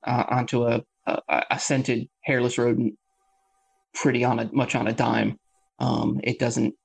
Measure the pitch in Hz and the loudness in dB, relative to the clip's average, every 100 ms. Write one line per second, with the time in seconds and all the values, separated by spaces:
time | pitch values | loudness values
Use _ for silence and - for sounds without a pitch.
0 | - 123 - 127 123 123 120 117 - _ | -2 -2 0 0 0 0 2 0 -4 _
1 | - - - - - - - 135 - 120 | -4 -4 0 -2 0 -4 0 0 0 -2
2 | 131 _ - 131 120 120 120 107 117 - | -4 _ -2 0 0 2 2 2 0 -4
3 | _ _ _ _ _ _ _ _ _ - | _ _ _ _ _ _ _ _ _ -2
4 | 143 123 123 117 113 135 123 127 110 113 | 0 2 2 0 0 0 0 0 -2 0
5 | 120 113 107 - _ _ _ _ 127 120 | 0 2 0 -4 _ _ _ _ -2 0
6 | 113 107 - 120 120 123 117 - | 0 -2 -2 -2 -2 0 -2 -2